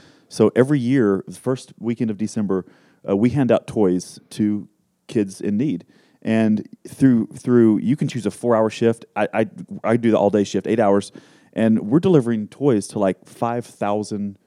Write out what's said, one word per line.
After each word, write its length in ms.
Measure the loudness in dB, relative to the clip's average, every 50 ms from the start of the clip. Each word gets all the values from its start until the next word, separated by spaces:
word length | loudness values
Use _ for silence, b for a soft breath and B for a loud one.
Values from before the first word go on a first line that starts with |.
| B B B B B B
So 220 | 0 2 2 2 4
every 240 | 2 2 2 2 0
year, 440 | 0 0 2 2 2 2 0 0 -4
the 60 | -10 -18
first 380 | -8 -6 -6 -6 -6 -8 -18 -18
weekend 320 | _ -6 -6 -4 -4 -4 -4
of 80 | -4
December, 480 | -6 -6 -6 -4 -6 -2 -2 -2 -4 -4 b b b b b b b b
uh, 80 | -2 0
we 140 | 2 2 2
hand 220 | 2 0 2 2
out 160 | 2 0 0
toys 520 | -4 -2 0 2 2 2 0 -4 -8 -18 -20 _ _
to 360 | -4 -2 -2 -2 -2 -4 -8 -14 _ _ _ _ _ _ _
kids 340 | -6 -4 -2 -2 -2 -6 -8
in 160 | -6 -4 -2
need. 280 | -2 -2 -2 -4 -6 -10 b b b b b b b -4
And 440 | -2 0 2 2 2 0 0 -4 -10 -20 _ _
through, 400 | -20 -2 2 4 4 4 2 0
through, 500 | -4 -8 -8 -2 2 4 6 6 6 4
you 180 | 2 0 -2 -2
can 120 | -2 -2
choose 180 | -4 -4 -4 -6
a 60 | -6
four-hour 400 | -6 -4 0 0 2 2 2 0
shift. 340 | 0 0 0 0 0 -2 -10 _ _
I, 120 | -4 -4 -2
I, 160 | -2 -2 -4 -4 -6 -16 -16 -16 -16 -8 -2
I 140 | -2 0
do 120 | 2 2 2
the 80 | 2
all-day 280 | 2 2 2 2 2 0
shift, 200 | 0 -2 -4 -2
eight 140 | -2 0 2
hours, 320 | 2 2 2 2 0 -4 B B B B B B B B B
and 240 | 0 2 2 2 0 0 0
we're 80 | 0 2
delivering 480 | 2 4 2 4 2 0 -4 -4 -6
toys 400 | -10 -8 -2 0 0 0 0 -2
to, 100 | -6 -4
like, 260 | -2 -2 -2 -2 -4 _
five 400 | -20 -10 -6 -6 -4 -4 -6 -8
thousand 720 | -12 -10 _ -6 -4 -4 -4 -6 -6 -8 -8 -8 -10 -12 _ _